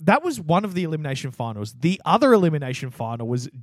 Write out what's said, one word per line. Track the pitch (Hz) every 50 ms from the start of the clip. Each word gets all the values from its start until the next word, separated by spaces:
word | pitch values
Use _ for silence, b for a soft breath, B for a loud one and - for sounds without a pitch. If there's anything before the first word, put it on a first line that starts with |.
that | 156 165 208 294
was | 330 359 294 226
one | 170 151 170 190 214
of | 208 180
the | 180 180
elimination | 160 160 160 151 139 135 131 - 135
finals. | 120 - 120 117 110 104 104 107 117 123
The | 135 170 190 - -
other | 156 180 226 294 269
elimination | 233 208 180 165 156 147 139 127 127 - 139 127
final | - - 117 113 117 117 117
was | 113 123 127 120 - - 131